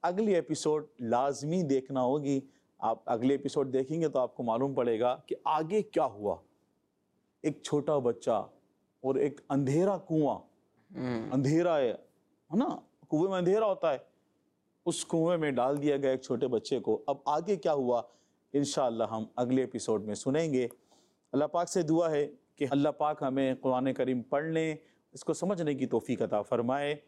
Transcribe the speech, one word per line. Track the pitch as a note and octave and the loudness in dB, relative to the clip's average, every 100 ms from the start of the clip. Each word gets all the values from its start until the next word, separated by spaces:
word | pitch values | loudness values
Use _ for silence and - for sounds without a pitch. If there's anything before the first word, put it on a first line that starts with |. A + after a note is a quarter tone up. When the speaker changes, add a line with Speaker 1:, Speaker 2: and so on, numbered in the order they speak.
Speaker 1:
اگلی | E3 F#3 A3 F#3 | -2 0 2 2
episode | D3 D3+ D#3+ D3+ D3 _ | 2 -2 0 0 -2 _
لازمی | A#2+ A#2+ C3+ C#3 C#3+ F3 | 0 2 2 0 -2 -2
دیکھنا | D#3+ C3+ C3 C3+ | 2 0 0 -2
ہوگی۔ | B2 C#3+ C#3+ C#3 C3+ _ _ _ | 0 0 0 -2 -2 _ _ _
آپ | G#2+ A2+ - | -4 -4 -2
اگلے | A#2 B2 | 0 2
episode | C#3 C#3 D3+ C3+ | 0 0 -2 0
دیکھیں | B2 C3 D#3 | 0 0 -2
گے | D#3+ | 0
تو | C3+ | 0
آپ | B2 - | -2 -2
کو | |
معلوم | A#2+ A2+ C3+ | -2 0 0
پڑے | C3+ B2 A2 | 0 0 2
گا | B2 B2+ - | 0 -2 -6
کہ | - | -6
آگے | - D#3 D#3+ G#3+ | -2 -2 0 -2
کیا | - - C#3+ | -2 -2 -2
ہوا۔ | A2 G#2 E2 _ _ _ _ _ _ _ _ _ _ | -2 -4 -4 _ _ _ _ _ _ _ _ _ _
ایک | D#3 D3 | -6 -6
چھوٹا | - D3 C#3 D3+ | -4 -2 0 0
بچہ | B2 A#2+ - A2 G2 _ _ _ _ _ | 0 -2 0 -2 -2 _ _ _ _ _
اور | C3 C3+ | -2 0
ایک | C#3 B2+ _ | 0 -2 _
اندھیرا | C#3 C3+ D3 G3 F#3+ | -2 2 2 2 0
کنواں، | - D#3+ C#3+ G2+ - _ _ _ _ | -2 0 2 0 -8 _ _ _ _
Speaker 2:
ہوں۔ | - B2+ A#2+ A2 | -8 -4 -4 -2
Speaker 1:
اندھیرا | C3 C3+ D#3 F3 D#3 | 0 2 2 2 2
ہے، | B2+ | 2
ہے | G2+ - _ _ _ _ F3 | -2 -10 _ _ _ _ -2
نا، | D4 - - _ - | 0 -4 -12 _ -4
کنویں | D3+ F#3 | 0 2
میں | F#3+ | 2
اندھیرا | F3+ G3+ A3 | 2 4 2
ہوتا | F#3 E3 | 2 0
ہے، | C3 - _ _ _ _ _ _ _ - | 0 -4 _ _ _ _ _ _ _ -6
اس | E3 - | -4 -2
کنویں | E3+ E3 F3 | 0 2 2
میں | D3+ | 2
ڈال | B2+ B2 D3 | 2 2 2
دیا | D3 C#3 | 0 2
گیا | C#3 | 2
ایک | C3 | 0
چھوٹے | - A#2+ B2+ | 0 0 2
بچے | A#2 - C3 | 0 0 -2
کو۔ | G#2+ A2 - | 0 0 0
اب | C#3 - | -4 0
آگے | D3+ F3 G3 | -2 0 -2
کیا | F3 | 0
ہوا، | D3 B2+ A#2+ A2 _ _ _ _ | 0 2 0 -2 _ _ _ _
انشاءاللہ | C#3+ C#3 - C3 A2+ | -2 0 0 0 0
ہم | A2 A2+ A2 - | -2 -2 -6 -4
اگلے | B2 C3 | 0 0
episode | B2 A#2 - A2 G#2 | 0 -4 -2 -2 -2
میں | G#2 | -6
سنیں | - C#3+ E3 | -2 -2 0
گے۔ | C3 A#2+ - _ _ _ _ _ | 0 -2 -6 _ _ _ _ _
اللہ | C3+ D3 | -2 0
پاک | E3+ F3 | -2 -2
سے | F#3+ | -2
دعا | D#3 D#3+ E3 | 2 2 2
ہے | D3+ D3 - _ _ | 2 -2 -4 _ _
کہ | C#3 | -2
اللہ | C#3+ D3 C#3+ | 2 2 0
پاک | D3+ D3+ | -2 -2
ہمیں | C#3 C3 C3+ C3 | -2 0 0 0
قرآن | C3 B2+ C3+ | 0 0 0
کریم | B2+ B2+ B2+ | 0 0 -2
پڑھنے، | A2+ C#3 D#3+ D#3+ D#3+ D3+ _ _ _ | -2 -2 -2 -2 -2 -4 _ _ _
اس | - | -14
کو | - | -6
سمجھنے | D#3 F3 G3 D#3+ C#3 | -4 -2 -2 -2 -2
کی | B2+ | 0
توفیق | A#2+ - B2 | -2 0 -2
عطا | A2 G#2+ | 0 -2
فرمائے۔ | G#2 A#2+ A#2+ C3+ C#3+ D3+ | 0 -2 0 -2 -2 -6